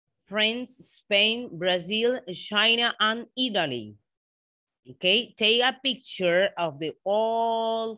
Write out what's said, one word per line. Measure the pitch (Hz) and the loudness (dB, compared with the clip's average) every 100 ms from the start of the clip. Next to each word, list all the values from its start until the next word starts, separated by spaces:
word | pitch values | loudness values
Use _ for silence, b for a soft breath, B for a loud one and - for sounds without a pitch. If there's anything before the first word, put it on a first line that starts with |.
| _ _ | _ _
France, | - 202 214 233 254 - | -8 -2 0 0 -8 -12
Spain, | 180 - - 202 214 233 247 | -10 -10 0 2 4 0 -6
Brazil, | 165 180 180 165 214 233 254 214 | -4 0 0 0 0 0 0 -4
China, | 180 - 208 220 233 240 - | -10 -4 2 4 4 2 0
and | 214 233 226 - | 0 0 -6 -4
Italy. | 254 202 156 123 104 104 _ _ _ _ _ _ _ _ 127 | -2 0 0 -2 -8 -16 _ _ _ _ _ _ _ _ -20
Okay, | 131 185 214 233 - | -4 2 2 0 -2
take | 220 233 | 2 4
a | 247 254 | 2 0
picture | 269 233 - - 180 175 190 - | -4 -6 -6 -2 2 4 2 0
of | 170 139 | -4 -4
the | 156 - | -8 -6
all | 190 208 220 226 226 226 226 226 226 | -2 0 0 0 0 0 -2 -2 -4